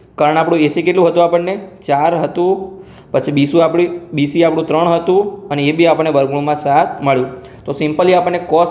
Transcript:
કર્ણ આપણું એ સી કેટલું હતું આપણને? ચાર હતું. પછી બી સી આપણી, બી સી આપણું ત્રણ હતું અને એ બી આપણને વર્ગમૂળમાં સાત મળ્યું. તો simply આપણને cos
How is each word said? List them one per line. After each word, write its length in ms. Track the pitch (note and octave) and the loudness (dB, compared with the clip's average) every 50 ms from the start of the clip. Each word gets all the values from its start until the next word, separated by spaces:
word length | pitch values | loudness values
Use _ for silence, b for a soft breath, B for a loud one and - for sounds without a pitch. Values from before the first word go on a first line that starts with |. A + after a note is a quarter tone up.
| B B B | B B B
કર્ણ 220 | - D3 D3+ D#3 | 0 0 2 2
આપણું 220 | D#3+ D#3+ E3 E3+ E3 | 2 0 0 2 2
એ 80 | D3+ | 2
સી 140 | D3 D3 F3 | 0 0 -2
કેટલું 260 | E3 F3+ F3 F#3+ F3+ | -2 0 2 2 2
હતું 160 | E3+ E3 F3 E3+ | 2 2 2 2
આપણને? 360 | E3+ E3+ E3+ F3 F3+ G3 G#3 - - - - - | 2 2 0 -2 -2 -6 -8 -10 -14 -20 -10 -4
ચાર 300 | - C#3+ C#3 D3 E3+ F3 | -2 0 0 0 0 0
હતું. 640 | D#3+ F3 F#3+ - F3 F3 F#3 F#3+ F#3+ - - - B B B B B B B | 0 -2 -4 -2 -2 0 0 0 -2 -4 -10 -14 B B B B B B B
પછી 200 | - C3+ - E3 | -4 -4 -2 0
બી 140 | D3 C#3+ C#3 | 0 0 0
સી 160 | C#3+ C#3 E3+ | 2 2 2
આપણી, 280 | E3 D#3+ E3 E3+ F3 E3+ - - - - - | 2 2 2 0 0 0 -2 -8 -12 -8 -4
બી 120 | D3 C#3+ | -2 -2
સી 180 | C#3+ C#3+ E3 E3 | -2 0 2 2
આપણું 220 | E3 D#3 D#3+ D#3+ | 2 2 0 -2
ત્રણ 220 | - D3 D#3+ E3+ | 0 0 0 2
હતું 600 | F3 E3+ E3+ E3 - F3+ G3 G#3 G3+ F#3+ - - - | 2 0 0 0 0 2 2 0 -2 -4 -12 -10 -6
અને 140 | D3 D3 C#3+ | -4 -2 0
એ 80 | C#3+ | 0
બી 140 | D#3 E3 E3+ | 2 4 4
આપણને 240 | E3 D#3 D#3 D#3 D#3+ | 4 4 2 0 0
વર્ગમૂળમાં 460 | D3+ C#3+ C3+ C3 C#3 C#3+ D3 D3 D3 | 2 0 0 0 -2 -2 -2 -2 -2
સાત 480 | D3 D3 C#3+ C#3+ D3+ F3+ G3 - - D3 | -2 0 0 2 2 0 0 -4 -4 -2
મળ્યું. 240 | C#3 C3+ B2+ B2+ B2+ - - B B B B B | 0 0 0 -2 -4 -8 -14 B B B B B
તો 60 | - | -8
simply 420 | C#3+ C#3+ D#3 D3+ D3+ E3 F3+ F3+ F3+ | -6 -4 -4 -2 0 0 2 4 4
આપણને 260 | F3+ F3 F3+ F3 F3 F3 F3 E3 | 2 2 0 -2 -4 -4 0 2
cos 160 | E3 F3 - | 2 2 0